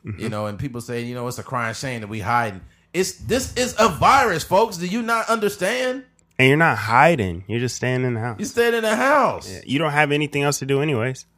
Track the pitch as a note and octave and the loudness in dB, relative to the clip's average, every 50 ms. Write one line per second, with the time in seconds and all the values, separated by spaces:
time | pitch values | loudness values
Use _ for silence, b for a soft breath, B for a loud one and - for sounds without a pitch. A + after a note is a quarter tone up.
0 | _ A2 G#2 D#2+ G2+ A#2 A2 G#2 G#2+ G#2+ G#2 F#2+ - C#3 A#2 A#2+ A2+ - A#2+ A#2+ | _ -10 -10 -8 -6 -6 -6 -4 -6 -6 -6 -8 -8 -8 -8 -10 -10 -8 -6 -6
1 | A#2+ A#2+ B2 B2 A#2+ B2 B2 - G2+ - C3 B2 A#2 A2+ A2 - - C3+ B2+ A#2 | -6 -6 -8 -8 -8 -8 -8 -10 -10 -6 -4 -4 -2 -4 -4 -6 -8 -8 -6 -8
2 | A2 G2+ A2 A2 F#2 F#2+ A#2+ A#2+ A#2 A2 F#2+ F#2 - b b b b b _ E3+ | -8 -8 -8 -6 -2 0 2 2 2 0 -6 -10 -16 b b b b b _ -2
3 | F#3 F3+ - - - A#2+ G#3 C4 B3+ - - A#3 B3+ B3 - - A3 A3 D#3+ A#2+ | -2 -2 -4 -10 -4 -2 -2 -2 -2 -4 -2 -2 -2 -2 2 2 2 2 2 4
4 | E3+ F#3 B3 C#4 C4 A3+ F3 D3+ - - F3 F#3+ A3+ A3+ G3 E3+ F3 F3+ F#3 A#3 | 4 6 6 6 4 2 0 -2 -2 2 4 4 4 2 0 -6 -6 -4 -4 -4
5 | A#3+ A3+ A#3 A3+ G#3+ - A3+ A3+ G#3 G3+ G3+ - F3+ F#3+ A#3+ B3+ B3+ B3+ B3+ C4+ | -2 0 -2 -2 0 0 0 0 0 -2 -2 -2 -2 -2 -2 -2 -2 -4 -4 -6
6 | C4 _ _ _ _ _ _ - C3 C3 C#3+ D3+ E3 D#3+ B2+ G#2+ G#2 G#2+ A2+ B2 | -10 _ _ _ _ _ _ 4 4 6 6 6 4 2 2 0 -2 2 6 6
7 | C#3+ E3 F3 C3+ G#2 F#2 E2+ E2+ F#2+ G2 G#2+ A#2+ B2 A#2+ - - - B2 B2+ B2+ | 8 6 6 4 0 -2 -4 -6 -8 -6 -4 -2 -2 -4 -4 -2 -2 -2 0 0
8 | B2+ B2+ A#2+ A2+ A2+ A#2+ A2+ G2 G#3 - - A#3 A#3 A#3 A#3 A#3 A3 G#3+ A3 A3+ | 0 -2 -2 -2 -4 -6 -6 -6 -8 -4 0 2 2 2 2 0 0 0 0 2
9 | B3+ C4+ D4 D4 B3+ F#3 G#2+ E3+ - G2 F#2+ - - - B2 C#3+ E3 D3+ C#3+ D3 | 2 2 4 4 4 2 0 -4 -8 -12 -14 -14 -6 -4 -2 0 0 0 2 2
10 | D3+ C#3+ C#3+ D3 D3+ C#3 - C#3+ C#3 D3 C#3 - C#3 C3+ C#3 C#3 C#3+ D#3 C#3+ A2+ | 2 2 2 0 -2 -2 -2 0 0 0 0 -2 -2 0 0 0 2 0 0 0
11 | A2 B2+ C3 - - _ _ | 0 -2 -4 -6 -12 _ _